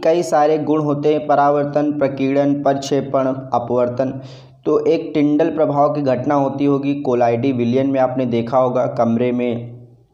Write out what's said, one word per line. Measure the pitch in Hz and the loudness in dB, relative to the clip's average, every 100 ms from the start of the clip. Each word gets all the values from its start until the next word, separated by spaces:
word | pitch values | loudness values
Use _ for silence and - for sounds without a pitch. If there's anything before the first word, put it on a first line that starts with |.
कई | 165 170 | 0 2
सारे | 175 156 151 156 | 2 2 4 2
गुण | 143 156 | 0 0
होते | 147 139 151 | 0 0 0
हैं, | 151 147 | 0 2
परावर्तन, | 143 143 147 143 147 147 | 2 4 2 0 0 -2
प्रकीर्णन, | 147 135 135 135 139 143 143 | 0 -2 0 0 2 2 2
प्रक्षेपण, | 139 135 - 139 131 135 131 131 - | 0 0 0 -2 0 0 0 -4 -4
अपवर्तन। | 120 120 123 120 117 131 131 - - - - 151 | -4 0 0 0 -2 -4 -6 -14 -20 -20 -8 -2
तो | 151 | 0
एक | 147 165 - | 2 0 0
Tyndall | 156 147 147 165 | 0 2 2 0
प्रभाव | 156 143 143 147 | 0 0 2 0
की | 147 | 0
घटना | 135 127 135 | -2 -2 0
होती | 143 135 139 | 0 0 0
होगी | 143 139 139 143 | 0 0 -2 -4
कोलाइडी | 131 120 120 117 139 | 0 0 2 0 0
विलयन | 123 117 131 139 | 0 0 0 0
में, | 135 | 0
आपने | 127 131 123 | 0 0 -2
देखा | 117 117 131 | -2 0 0
होगा | 131 123 123 | 2 0 -2
कमरे | - 117 117 123 | 0 0 2 0
में | 123 123 117 - - - - _ | 0 -2 -4 -8 -18 -20 -20 _